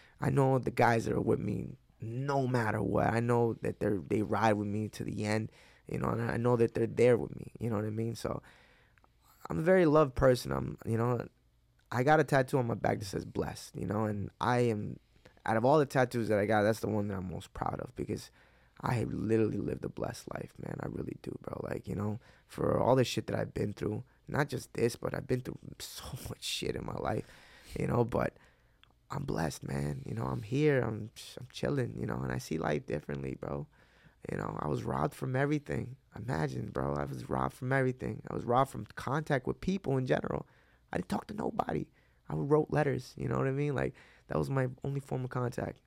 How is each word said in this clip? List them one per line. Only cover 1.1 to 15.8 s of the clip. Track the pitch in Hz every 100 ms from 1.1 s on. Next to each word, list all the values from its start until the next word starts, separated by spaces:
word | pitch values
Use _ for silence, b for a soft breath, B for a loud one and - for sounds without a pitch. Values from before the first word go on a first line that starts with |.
are | -
with | - -
me | - - - - _ _
no | 113 120 139 139 127
matter | 127 107 107
what. | - - 71
I | 117
know | 120 120 117 -
that | - -
they're, | 104 101 71
they | 107
ride | 101 104 113
with | 104 104
me | 104 107
to | - -
the | 104
end, | 104 110 110 B B B B
you | -
know, | 123
and | 113
I | 117 117
know | 120 120
that | 113
they're | - 113
there | - 123 117
with | 71
me, | - - -
you | 120
know | 107
what | 107
I |
mean? | 107 113 117
So | - - - b b b b b _ _ _ _ -
I'm | 165
a |
very | 160 190 165
loved | 151 143 -
person. | 135 123 -
I'm, | 67 - - -
you | 113
know, | 120 123 - _ _ _ _ _ -
I | 113
got | 127 156
a |
tattoo | 147 139 131 139
on | 117
my | 117
back | - 107
that | 101
says | - -
"blessed," | - 78 - - -
you | 107
know, | 104 107
and | 104 98 -
I | 113 123
am, | 120 107 110 127 _ _ b b -
out | 113
of | 123
all |
the | 156